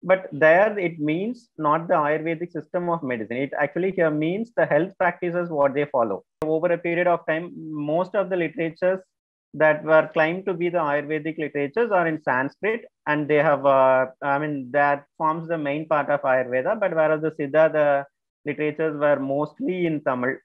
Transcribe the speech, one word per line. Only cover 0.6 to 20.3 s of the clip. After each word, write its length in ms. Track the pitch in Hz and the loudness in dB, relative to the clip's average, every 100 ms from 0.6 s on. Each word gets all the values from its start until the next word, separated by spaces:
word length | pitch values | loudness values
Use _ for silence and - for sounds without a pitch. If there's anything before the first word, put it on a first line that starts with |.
| 214 208 | 4 2
it 200 | 175 165 | -4 -4
means 500 | 147 160 208 247 _ - | -4 -2 -4 -8 _ -6
not 280 | 156 156 165 | 0 0 2
the 80 | |
Ayurvedic 560 | 180 147 156 156 165 175 | 0 2 -2 -2 -6 -6
system 400 | 160 147 180 175 | -10 -8 -6 -4
of 140 | 170 | -4
medicine. 320 | 135 120 104 120 | -4 -6 -6 -6
It 160 | 135 - | -4 -2
actually 340 | 147 - 190 | -4 -2 -4
here 180 | 185 165 | 0 0
means 420 | 151 156 190 226 - | 0 -2 -4 -6 -2
the 100 | 151 | 0
health 260 | 147 185 - | 2 0 -2
practices, 500 | 180 175 180 170 175 | -2 -2 -4 -4 -4
what 260 | 156 139 | 0 0
they 100 | 131 143 | 0 -2
follow. 380 | 131 117 92 _ _ | 0 0 -2 _ _
Over 280 | 156 160 175 | -2 0 2
a 60 | 170 | 0
period 280 | 170 170 180 | 0 0 2
of 180 | 170 - | 0 0
time, 260 | 160 175 151 | -4 -4 -12
most 600 | 160 156 147 160 185 214 | -12 -8 -2 -2 0 -2
of 140 | 185 | -2
the 60 | 185 | -2
literatures 640 | 165 156 165 160 180 185 185 _ _ _ _ | -2 -4 -6 -2 -2 -2 -6 _ _ _ _
that 300 | 143 156 151 | 2 2 2
were 260 | 156 160 143 | 4 4 4
claimed 320 | - 156 180 190 | 0 0 0 -4
to 60 | |
be 160 | 175 175 | -2 -2
the 100 | 170 | 0
Ayurvedic 600 | 151 147 143 156 151 160 | 0 -2 -2 -4 -4 -6
literatures 540 | 151 147 143 175 233 | -6 -4 -4 -2 2
are 160 | 196 165 | 2 2
in 120 | 156 | -2
Sanskrit, 640 | 156 127 139 - 196 226 - _ - | -2 0 0 -4 -4 -4 -8 _ -2
and 220 | 147 143 | -2 2
they 80 | 147 | 2
have, 280 | 156 143 | 4 2
uh, 420 | 139 135 131 131 131 - | 4 6 6 4 2 -4
I 180 | 143 139 | -4 -2
mean, 300 | 151 147 127 | -2 -6 -4
that 340 | 139 143 143 143 _ | 0 2 0 -4 _
forms 280 | 156 160 165 | -4 -2 -4
the 120 | 165 | -4
main 280 | 143 143 160 | -4 -4 -2
part 240 | 151 139 | -2 0
of 100 | 143 | -2
Ayurveda. 560 | 139 131 123 127 139 226 | 2 0 0 -2 -2 -2
But 140 | 196 160 | -2 0
whereas 260 | 156 156 | 0 2
the 80 | 156 | -2
Siddha, 420 | 156 143 151 160 | -4 -2 4 4
the 320 | 151 147 139 139 _ _ _ | 4 2 2 -2 _ _ _
literatures 520 | - 151 151 147 160 147 | -10 -4 -4 -2 -4 0
were 220 | 147 139 | 2 2
mostly 680 | 135 139 151 _ 269 185 175 | 0 -2 -4 _ -6 -2 -2
in 160 | 156 | -2
Tamil. 340 | 147 127 123 | -2 -2 -2